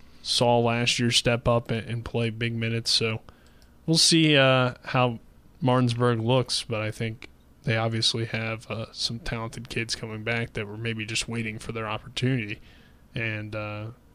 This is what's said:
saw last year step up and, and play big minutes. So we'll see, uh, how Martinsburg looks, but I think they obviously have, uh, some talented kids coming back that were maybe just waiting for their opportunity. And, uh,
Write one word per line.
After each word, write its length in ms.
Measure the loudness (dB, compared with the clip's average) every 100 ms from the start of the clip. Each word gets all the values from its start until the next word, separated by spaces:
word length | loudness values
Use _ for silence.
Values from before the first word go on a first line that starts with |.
| -20 -12
saw 380 | -2 2 4 4
last 400 | 4 2 0 2
year 100 | 2
step 380 | 2 2 2 2
up 240 | 2 0
and, 160 | -4 -4
and 180 | -8 -4
play 240 | -2 -2
big 240 | -2 -4
minutes. 380 | -2 -2 -2 0
So 300 | 0 0 -2 -8 -20 -20 -20 -20 -8 0
we'll 100 | 4
see, 400 | 6 6 6 8
uh, 380 | 6 6 4 -2 -2
how 320 | 2 2 0 -12 -20 -20 -2
Martinsburg 580 | 2 4 4 4 2 2
looks, 420 | 2 2 2 -2
but 200 | -4 -4
I 100 | -4
think 360 | -4 -6 -8 -16 -20 -20 -8
they 140 | -2 0
obviously 480 | 0 0 0 0 -2
have, 440 | -4 -4 -8 -8
uh, 160 | -10 -8
some 280 | -6 -6 -6
talented 500 | -6 -6 -6 -8 -8
kids 260 | -6 -6 -6
coming 280 | -8 -8
back 300 | -4 -4 -4
that 140 | -6 -8
were 100 | -6
maybe 280 | -6 -6 -4
just 220 | -6 -4
waiting 300 | -6 -6 -8
for 120 | -8
their 160 | -6 -6
opportunity. 720 | -6 -8 -2 0 0 -4 -10 -16 -20 -20 -20 -12 -6
And, 400 | -6 -6 -8 -8
uh, 300 | -8 -8 -10 -14 _